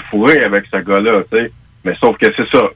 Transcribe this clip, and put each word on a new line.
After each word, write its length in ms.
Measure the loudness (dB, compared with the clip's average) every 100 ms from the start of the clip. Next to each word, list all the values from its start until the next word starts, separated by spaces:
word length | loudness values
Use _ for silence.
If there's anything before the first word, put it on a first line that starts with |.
| -4
fourrés 320 | 0 2 2
avec 220 | 0 -2 -4
ce 60 | -6
gars-là, 460 | -2 0 2 0 0
tu 80 | -2
sais, 120 | -4 -10 _ _
mais 120 | -8 0
sauf 180 | 0 2
que 100 | 0 0
c'est 100 | 0 2
ça. 100 | 0